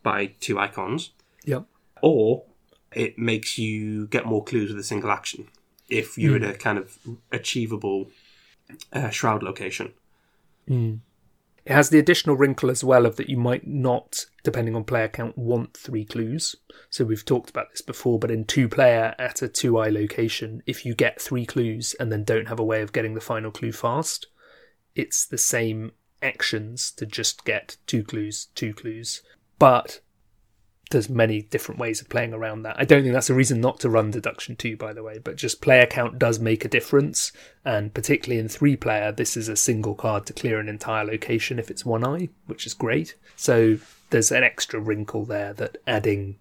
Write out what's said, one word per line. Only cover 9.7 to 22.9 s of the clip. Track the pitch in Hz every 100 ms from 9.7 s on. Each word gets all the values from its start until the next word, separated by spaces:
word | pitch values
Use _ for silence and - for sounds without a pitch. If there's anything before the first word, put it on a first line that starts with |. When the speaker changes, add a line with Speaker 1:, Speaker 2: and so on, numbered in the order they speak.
| - 110 _ _ _ _ _ _ _ -
Speaker 2:
Mm. | 127 113 110 - _ _ _ _ _
It | -
has | 135 143
the | 156
additional | 156 170 160 135
wrinkle | 139 135 127
as | 127
well | 127 127
of | 117 110
that | 117
you | 127
might | 120 127 -
not, | 143 127 123 - - - _
depending | - 123 113
on | 113
player | 107 123 110
count, | - 117 -
want | 117 120 117 -
three | - 113
clues. | 107 120 113 151 - - _ - _
So | -
we've | 117 107
talked | - 127 -
about | - -
this | -
before, | - - 123 113
but | 120
in | 110 110
two | - 120
player | - 127 117 113 -
at | 127 -
a | 127
two | - 127 113
I | 110
location, | 107 107 - 113 - 110 110 -
if | 123 123
you |
get | 113 120 -
three | - 127 113
clues | - 117 110 117 -
and | 123
then | 107
don't | 104 113 110
have | 117
a |
way | 110 110
of | 107